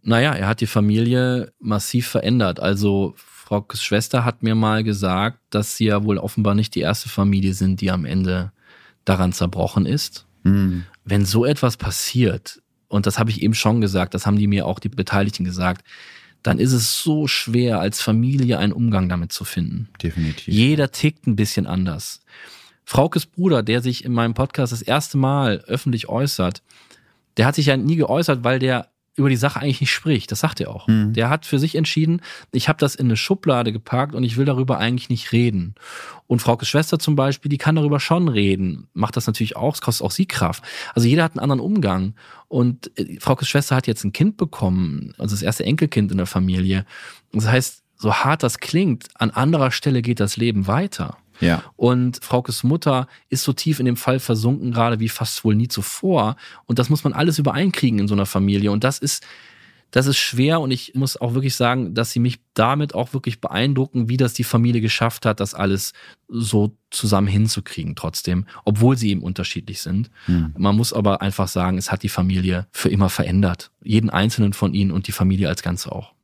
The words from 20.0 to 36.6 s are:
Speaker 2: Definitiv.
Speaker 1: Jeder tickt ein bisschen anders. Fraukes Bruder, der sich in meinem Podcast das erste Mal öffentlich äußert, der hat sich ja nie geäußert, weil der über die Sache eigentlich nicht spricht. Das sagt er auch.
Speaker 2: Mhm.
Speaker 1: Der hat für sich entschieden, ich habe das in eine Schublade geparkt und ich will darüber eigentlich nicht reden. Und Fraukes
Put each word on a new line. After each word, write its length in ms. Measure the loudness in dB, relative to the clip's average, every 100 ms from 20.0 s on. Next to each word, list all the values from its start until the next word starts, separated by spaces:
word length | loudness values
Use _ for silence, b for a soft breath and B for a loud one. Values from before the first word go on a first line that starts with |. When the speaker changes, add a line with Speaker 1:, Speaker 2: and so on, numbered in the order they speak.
Speaker 2:
Definitiv. 500 | -6 -2 -4 -4 -2
Speaker 1:
Jeder 380 | 2 4 4 0
tickt 340 | 0 -2 0 -2
ein 100 | 0
bisschen 300 | 0 -2 -2
anders. 560 | -2 -2 -4 -10 -16 _ B B B B B
Fraukes 420 | -2 2 2 0 -4
Bruder, 380 | -2 2 2
der 180 | 2 0
sich 240 | 0 -4 -2
in 80 |
meinem 220 | 0 0 0
Podcast 360 | -2 0 -2
das 120 | -4
erste 340 | -2 -2 0 0
Mal 460 | 2 2 2 0 -2
öffentlich 420 | -4 -2 -4 -2
äußert, 540 | -2 -2 0 -2 -2 b b b b b b _ 2
der 100 | 2
hat 80 | 4
sich 100 | 2
ja 120 | 2
nie 180 | 2 2
geäußert, 480 | 2 2 2 0
weil 160 | 0 2
der 300 | 2 0 -4 _ _ 0
über 120 | 2
die 80 | 2
Sache 240 | 0 0
eigentlich 180 | -4 -2
nicht 140 | -2
spricht. 360 | -2 0 -2 -2
Das 120 | -4
sagt 180 | -4 -4
er 100 | -8
auch. 200 | -6 2
Speaker 2:
Mhm. 240 | 2 2
Speaker 1:
Der 160 | 0 0
hat 160 | -2 -2
für 120 | -2
sich 180 | 0 0
entschieden, 440 | -2 0 0 0 B B B
ich 160 | -2 0
habe 120 | 0
das 160 | 0 0
in 100 | 0
eine 100 | 0
Schublade 560 | 0 -2 2 2 0
geparkt 420 | -4 -4 -2 -2
und 120 | -2 -2
ich 100 | 0
will 80 |
darüber 340 | 0 0 0 0
eigentlich 300 | 0 -2 -2
nicht 240 | -6 0
reden. 420 | 2 2 0 -6 -10 B B B B _
Und 140 | 0
Fraukes 260 | 2 0